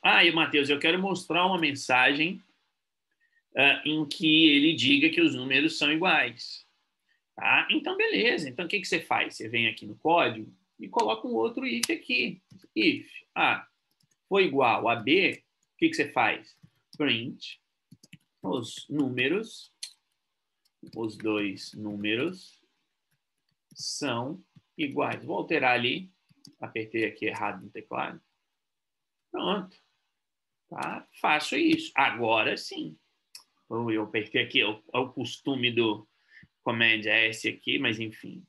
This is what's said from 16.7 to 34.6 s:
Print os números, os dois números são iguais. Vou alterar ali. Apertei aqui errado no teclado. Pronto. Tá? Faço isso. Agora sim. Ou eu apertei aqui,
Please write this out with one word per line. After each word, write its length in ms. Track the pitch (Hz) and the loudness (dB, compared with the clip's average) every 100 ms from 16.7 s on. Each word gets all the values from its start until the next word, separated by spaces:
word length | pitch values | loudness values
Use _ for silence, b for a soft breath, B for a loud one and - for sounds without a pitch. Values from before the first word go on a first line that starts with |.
| _ _ - | _ _ -4
Print 640 | 147 113 117 - - - _ _ _ - - - _ _ | 0 0 -4 -12 -16 -18 _ _ _ -20 -20 -20 _ _
os 440 | - 139 117 - - | -6 -4 -6 -14 -8
números, 840 | 143 131 123 131 185 226 - - _ - _ _ _ _ _ _ _ _ _ - | -2 -2 0 0 0 -6 -14 -20 _ -18 _ _ _ _ _ _ _ _ _ -16
os 220 | - 113 104 | -8 -8 -6
dois 560 | 107 107 101 95 - | -4 -2 -2 -6 -14
números 840 | - 107 104 104 113 156 185 - _ _ _ _ _ _ _ _ _ _ _ _ - | -12 -10 -6 -4 -2 -2 -6 -20 _ _ _ _ _ _ _ _ _ _ _ _ -12
são 640 | - - 143 117 127 185 _ - _ - | -10 -4 -4 -2 -4 -10 _ -20 _ -8
iguais. 480 | 147 135 127 113 | -4 -2 -2 -4
Vou 140 | 123 190 | -6 -6
alterar 360 | 160 160 131 | -2 0 2
ali. 360 | 123 120 156 185 _ _ _ - _ | 2 0 -4 -8 _ _ _ -20 _
Apertei 440 | 113 117 110 117 | -10 -10 -6 -2
aqui 220 | 107 - 104 | -2 -2 -6
errado 360 | - 104 98 | -4 -6 -8
no 80 | 98 | -14
teclado. 500 | 110 - 123 139 - _ _ _ _ _ _ _ _ _ _ _ | -18 -10 -8 -8 -10 _ _ _ _ _ _ _ _ _ _ _
Pronto. 460 | 349 - 202 185 _ _ _ _ _ _ _ _ _ _ | -6 -2 -2 -4 _ _ _ _ _ _ _ _ _ _
Tá? 380 | - 147 - - - | -8 -8 -8 -14 -4
Faço 360 | - 151 - - | 0 0 0 2
isso. 360 | 330 160 - | 2 2 0
Agora 600 | - 135 117 117 110 110 101 | 2 2 2 2 2 2 -2
sim. 420 | - - 80 78 _ _ _ - _ _ _ | -8 -10 -12 -12 _ _ _ -20 _ _ _
Ou 220 | 117 117 | -6 -2
eu 100 | 110 | -2
apertei 400 | 107 113 104 120 | -2 -4 -2 -2
aqui, 180 | 120 135 | 2 2